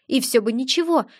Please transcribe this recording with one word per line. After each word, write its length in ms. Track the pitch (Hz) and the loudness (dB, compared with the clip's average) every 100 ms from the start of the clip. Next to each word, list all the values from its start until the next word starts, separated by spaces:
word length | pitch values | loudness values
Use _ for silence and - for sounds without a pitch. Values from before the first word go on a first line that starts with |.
| - | -4
И 140 | 262 | -2
все 200 | 262 240 | 0 0
бы 120 | 214 | 0
ничего, 540 | 233 262 - 339 330 - - | -2 -2 -2 2 0 0 -6